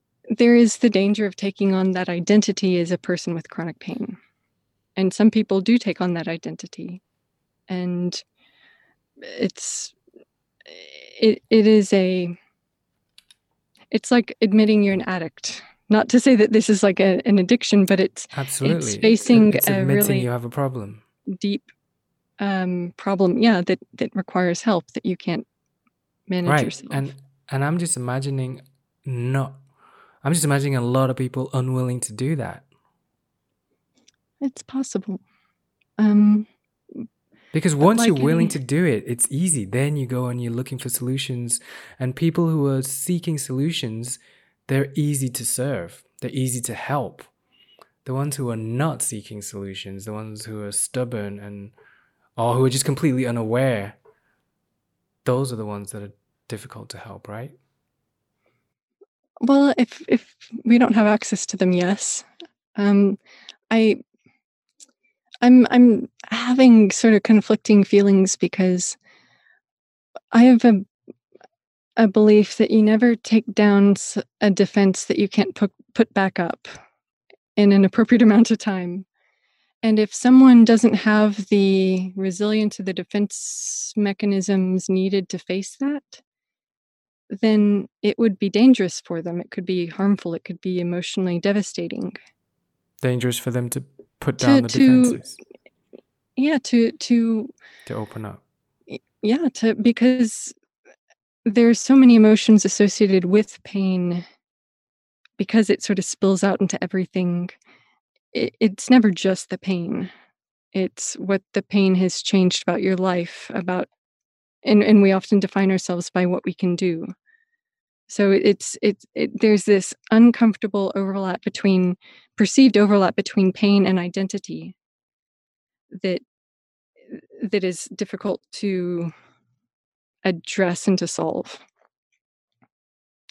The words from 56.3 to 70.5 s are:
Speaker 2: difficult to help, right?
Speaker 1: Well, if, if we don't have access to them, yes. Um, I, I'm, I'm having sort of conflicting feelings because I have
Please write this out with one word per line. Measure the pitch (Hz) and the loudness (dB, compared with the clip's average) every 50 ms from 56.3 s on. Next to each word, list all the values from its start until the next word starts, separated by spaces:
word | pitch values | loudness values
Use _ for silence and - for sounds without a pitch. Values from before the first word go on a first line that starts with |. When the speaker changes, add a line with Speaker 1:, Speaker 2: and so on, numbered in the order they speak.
| _ _ _ - | _ _ _ -14
Speaker 2:
difficult | 113 104 - - - 107 107 - | -14 -14 -14 -18 -20 -20 -20 -20
to | - 101 | -20 -20
help, | - 107 98 98 - - | -20 -20 -20 -20 -18 -16
right? | 104 113 127 151 151 _ _ _ _ _ _ _ _ _ _ _ _ _ _ _ _ _ _ _ _ _ _ _ _ _ _ _ _ _ _ _ _ _ _ _ _ - | -16 -14 -16 -16 -20 _ _ _ _ _ _ _ _ _ _ _ _ _ _ _ _ _ _ _ _ _ _ _ _ _ _ _ _ _ _ _ _ _ _ _ _ -4
Speaker 1:
Well, | 233 247 277 277 277 285 - - | 0 2 4 4 4 2 2 0
if, | 247 - - - - - | -2 -4 -4 -12 -6 -4
if | 269 233 - _ _ _ - _ 226 - - | -4 -4 -4 _ _ _ -20 _ -18 -8 0
we | 226 233 240 | 2 4 4
don't | 247 - 202 | 4 4 2
have | 226 214 208 | 2 2 2
access | 220 226 - - 220 - - - | 2 0 -2 -6 -8 -8 -6 -10
to | - 190 | -4 -2
them, | 190 185 180 | 0 0 2
yes. | 175 180 180 202 - - - - - - _ _ _ - - _ _ _ _ _ | 0 0 0 -2 -4 -4 -8 -8 -10 -12 _ _ _ -20 -20 _ _ _ _ _
Um, | - 202 202 202 202 202 196 196 - _ _ - _ _ - - _ _ _ | -2 0 2 4 4 4 2 0 -2 _ _ -20 _ _ -20 -20 _ _ _
I, | 220 226 220 214 196 - - _ _ _ _ _ _ _ _ _ _ _ _ _ _ _ - _ _ _ _ _ _ _ _ _ - - | 0 2 2 2 0 -2 -6 _ _ _ _ _ _ _ _ _ _ _ _ _ _ _ -20 _ _ _ _ _ _ _ _ _ -8 0
I'm, | 240 247 254 254 226 - | 4 8 8 8 8 6
I'm | 269 247 247 240 214 - - - _ _ - - | 6 6 6 6 6 2 -2 -8 _ _ -12 -10
having | 214 233 240 247 254 262 262 254 233 220 214 190 | -8 -6 -4 -2 2 6 8 8 10 8 8 6
sort | - - - 226 220 | 2 2 2 4 4
of | 202 | 4
conflicting | - - 220 208 - - 220 - - - 214 202 196 | 4 4 4 4 4 2 -2 -2 2 4 4 4 4
feelings | - - 202 202 202 196 190 190 190 - | 6 4 4 4 6 4 4 4 2 0
because | - - - - - 185 185 180 180 - - - - _ _ _ _ _ _ _ _ _ _ _ _ _ _ _ _ _ _ _ _ _ _ _ - - _ | -4 -4 -4 -2 -2 0 0 0 -2 -4 -8 -10 -12 _ _ _ _ _ _ _ _ _ _ _ _ _ _ _ _ _ _ _ _ _ _ _ -20 -14 _
I | - 226 240 | 4 6 8
have | 254 | 8